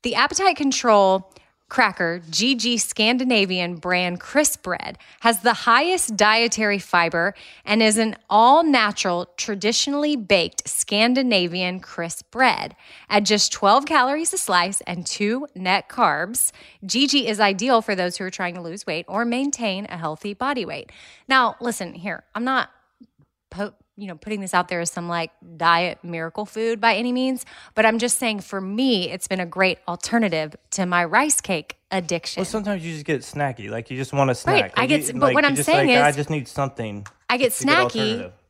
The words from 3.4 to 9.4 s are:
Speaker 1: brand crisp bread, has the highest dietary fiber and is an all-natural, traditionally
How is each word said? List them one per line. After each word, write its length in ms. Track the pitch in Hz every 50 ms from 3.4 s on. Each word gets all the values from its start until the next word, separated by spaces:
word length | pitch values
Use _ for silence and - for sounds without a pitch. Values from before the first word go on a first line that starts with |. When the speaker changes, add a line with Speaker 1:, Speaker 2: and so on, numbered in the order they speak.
| 196 185 185 180 175 170 175
Speaker 1:
brand 420 | 160 - 180 180 180 180 175 175 175
crisp 440 | - - - 277 302 - - -
bread, 340 | - 185 175 - - - - _ - - - _
has 200 | - 233 226 -
the 100 | - 240
highest 640 | 220 - - 240 226 247 302 349 370 359 - - 220
dietary 640 | 196 208 214 220 226 233 233 - 220 220 208 202 196
fiber 520 | - - - 175 170 165 165 170 170 196 - - - - - - _
and 140 | - 208 226
is 140 | 220 214 208 226
an 180 | 226 220 - - _ -
all-natural, 960 | 196 214 226 247 277 320 339 311 277 247 214 208 208 - - 190 175 175 180 _ _
traditionally 800 | -